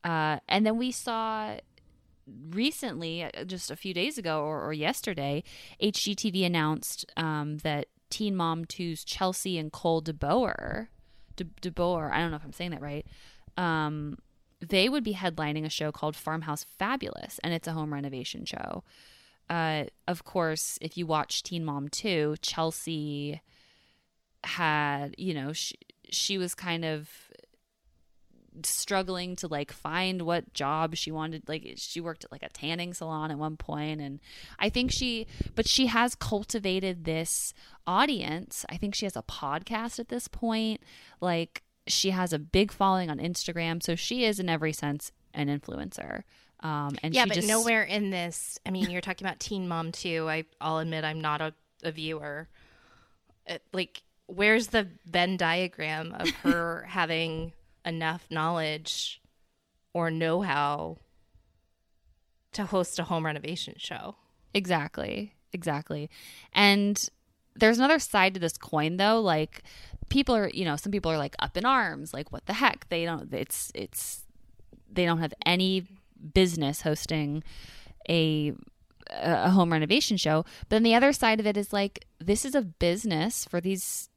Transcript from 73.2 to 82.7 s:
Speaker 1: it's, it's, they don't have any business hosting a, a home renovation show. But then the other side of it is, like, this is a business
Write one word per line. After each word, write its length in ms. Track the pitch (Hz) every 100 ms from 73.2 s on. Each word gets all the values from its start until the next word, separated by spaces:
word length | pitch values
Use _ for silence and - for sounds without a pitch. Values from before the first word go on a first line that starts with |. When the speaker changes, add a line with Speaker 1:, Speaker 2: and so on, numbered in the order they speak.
| -
Speaker 1:
it's, 400 | - - - -
it's, 520 | - - - - - - - - - - - -
they 140 | - 175
don't 120 | 165
have 140 | 165 - -
any 400 | 180 185 190 180 196 _ - 156
business 480 | 190 185 170 143 147
hosting 600 | 160 151 - 156 147 151 - - - - - - -
a, 440 | 165 160 151 147 - - _ _ _ -
a 420 | - - 151 110
home 220 | 190 170
renovation 460 | 160 156 233 - 196
show. 260 | 156 156 175 -
But 80 | -
then 140 | 220
the 120 | 226
other 200 | 226 269
side 260 | 285 233 220
of 60 | 214
it 100 | 208
is, 160 | 202
like, 340 | 202 202 - - _
this 260 | 165 208
is 100 | 269
a 60 | 277
business 840 | 202